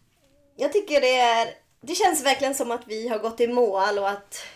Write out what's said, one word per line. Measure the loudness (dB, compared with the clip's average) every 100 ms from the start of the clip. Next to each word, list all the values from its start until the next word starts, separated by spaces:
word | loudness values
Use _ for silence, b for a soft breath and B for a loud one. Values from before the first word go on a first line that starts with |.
| _ _ _ _ _ -4
jag | -2
tycker | 0 0 2
det | 4 4
är, | 4 2 0 -6 _ _
det | -8 0
känns | 2 2 0
verkligen | 0 0 -2
som | -4
att | -6 -6
vi | -8 -4
har | -4
gått | -4 0
i | 0
mål | 2 2 2 0 0
och | -2
att | -4 -10 -16 B